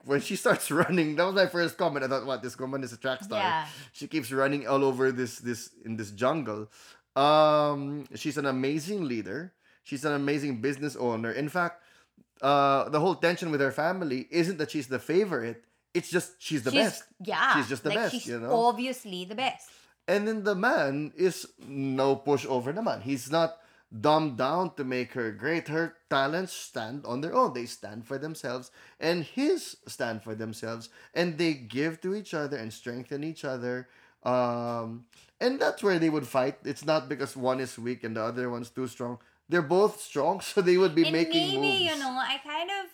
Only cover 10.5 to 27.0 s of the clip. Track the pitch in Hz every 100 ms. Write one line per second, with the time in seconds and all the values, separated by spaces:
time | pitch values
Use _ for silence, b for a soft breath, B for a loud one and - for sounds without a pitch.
10.5 | 120 131 135 147 - 120 113 113 113 147
11.5 | 180 170 - b b b _ _ _ 135
12.5 | 143 139 139 117 151 180 151 170 175 175
13.5 | 147 135 135 160 190 165 131 - 165 170
14.5 | 175 151 151 127 127 - 170 208 143 113
15.5 | 117 _ _ _ 175 - 170 - - -
16.5 | 151 120 - 226 - - _ 190 165 262
17.5 | 175 117 135 151 185 - 254 - 120 117
18.5 | 226 233 220 254 247 214 180 180 214 262
19.5 | - - b b b - 208 208 220 202
20.5 | 185 233 277 143 139 151 - 185 - -
21.5 | _ - 139 135 131 135 135 147 139 120
22.5 | 127 120 175 220 110 113 139 131 165 160
23.5 | - b b b 110 147 156 156 120 131
24.5 | 170 180 - 127 127 120 127 113 104 127
25.5 | 165 - 160 165 - _ 143 135 165 190
26.5 | - - 123 110 143